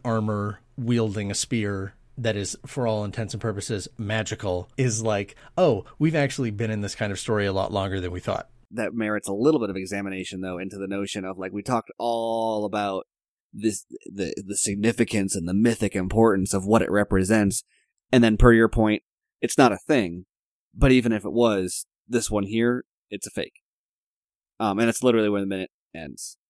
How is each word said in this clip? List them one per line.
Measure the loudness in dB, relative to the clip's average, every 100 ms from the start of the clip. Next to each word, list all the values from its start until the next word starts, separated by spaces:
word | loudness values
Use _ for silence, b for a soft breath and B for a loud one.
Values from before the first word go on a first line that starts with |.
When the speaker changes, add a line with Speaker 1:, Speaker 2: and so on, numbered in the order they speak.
Speaker 1:
armor | -2 -2 0 -2 -4 -6 _ -6
wielding | 0 0 0 -2 -4
a |
spear | -4 -4 -2 -2 -4 -8 -12 _ -6
that | -2
is, | -2 -4 -8 -10
for | -4 -2
all | -2
intents | -4 -6 -8
and | -6
purposes, | -6 -6 -6 -6 -8 -8
magical | -4 -2 -2 -4 -2 -4 -4 -2
is | 0 0
like, | -2 -2 -4 -12 B 2
"Oh, | 2 2 B -2
we've | 0
actually | 2 -2 -2 -4
been | -2 -2
in | -2
this | -4
kind | -4 -4
of | -4
story | -2 0
a | 0
lot | 0 0
longer | -2 -2 -2
than | -4
we | -6
thought." | -4 -6 -6 _ _
Speaker 2:
That | -6 -4
merits | -4 -2 -4 -4
a |
little | 2 2 4
bit | 0
of | -4
examination, | -6 -6 -6 -8 -8 -8
though, | -8 -8
into | -8 -8
the | -6
notion | -6 -6 -8 -10
of, | -10
like, | -10
we | -8
talked | -4 -4 -4 -6
all | -4 -2 -2 -2 -2 -2
about | -2 -2 -2 -4 -8 _ _ _ _
this, | -4 -2 -2 -8 -16 -12
the, | -6 -6 -6
the | -8 -4
significance | -2 0 0 2 0 0 -2 -2
and | -2
the |
mythic | 2 2 2 -2
importance | -2 0 4 4 4 0
of | -2 2
what | 2
it | 4
represents. | 0 2 2 2 4 2 0 -6 _ _ _ _
And | 4
then | 4 8
per | 8
your | 10 6
point, | 4 2 2 -4 _ _ _
it's | 0 6
not | 6
a | 4 0
thing. | 0 0 -6 -14 _ _ _ _
But | 0 4
even | 4 4
if | -2
it | -2
was, | 2 2 2 -2 -6 -12 _ -4
this | -2 0
one | -2
here, | -2 0 0 0 -6 _ _
it's | -12 -8
a |
fake. | -8 -8 -12 _ _ _ _ _ _ _ _ _ 0
Um, | 2 4
and | 2
it's | 4
literally | 4 4 2
when | 0
the | -2
minute | -4 -8 _ _
ends. | -14 -14 -12 -16 -16